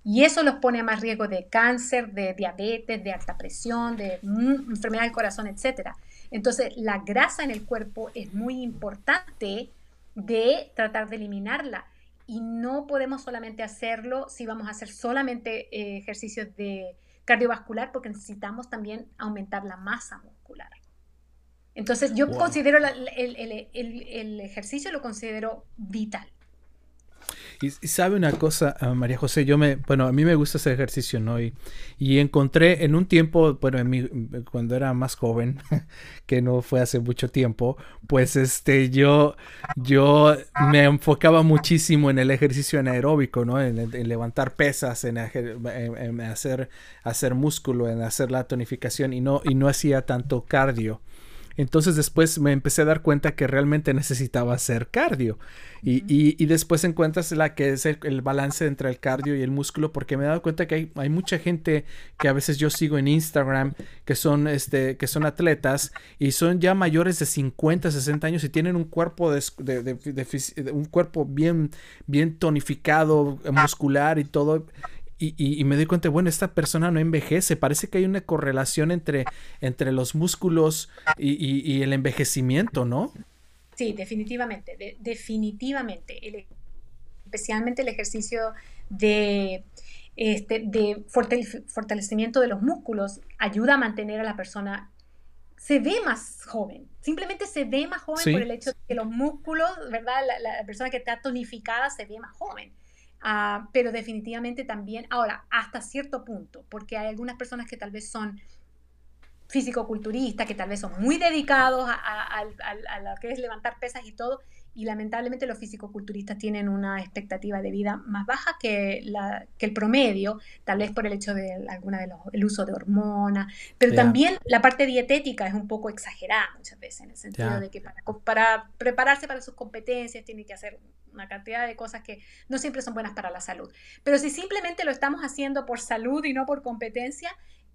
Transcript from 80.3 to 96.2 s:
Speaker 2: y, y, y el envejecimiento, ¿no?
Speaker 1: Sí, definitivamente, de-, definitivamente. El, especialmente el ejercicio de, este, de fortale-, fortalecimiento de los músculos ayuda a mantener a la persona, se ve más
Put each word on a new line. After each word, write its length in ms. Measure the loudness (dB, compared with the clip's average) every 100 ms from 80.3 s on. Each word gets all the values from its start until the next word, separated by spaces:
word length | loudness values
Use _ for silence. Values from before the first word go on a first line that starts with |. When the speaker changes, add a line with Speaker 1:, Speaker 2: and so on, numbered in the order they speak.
| 0 2 4 4 2 -6 -8 -2 0
Speaker 2:
y, 140 | 0
y, 300 | 0 0 -2 0 0
y 40 |
el 100 | 2
envejecimiento, 920 | 2 0 0 0 0 2 2 0 0 0
¿no? 260 | 0 -2 -8 -20 _ -20 _ _ -8
Speaker 1:
Sí, 180 | -6
definitivamente, 840 | -6 -8 -6 -6 -6 -6 -8 -14 -16
de-, 180 | -16 -12
definitivamente. 1200 | -10 -10 -6 -4 -4 -4 -6 -6 -6 -10 -14 -16 -14
El, 180 | -16 -18 -18 -14 -14 -16 -18 -18 -18 -12
especialmente 560 | -10 -4 -2 -2 -4
el 60 | -4
ejercicio 640 | -4 -6 -6 -6 -6 -6 -8 -18 -16 -12
de, 720 | 0 2 4 2 0 -2 -4 -12 -18 -16 -16 -18 -4
este, 460 | -2 0 -2 -4 -2
de 360 | 0 0 -2 -2
fortale-, 560 | 0 2 0 -4 -12 -12
fortalecimiento 720 | -12 -6 -6 -4 -2 0 2
de 100 | 0
los 120 | 2
músculos 600 | -2 -2 -6 -6 -6 -8 -16 -4
ayuda 340 | -4 -2 -4
a 40 | -4
mantener 420 | -6 -6 -8 -8
a 40 |
la 120 | -8 -8
persona, 560 | -10 -10 -10 -10 -14 -20 -20 -20 -20 -20 -20 -20
se 220 | 0 0
ve 160 | 2 -2 -2
más 400 | -6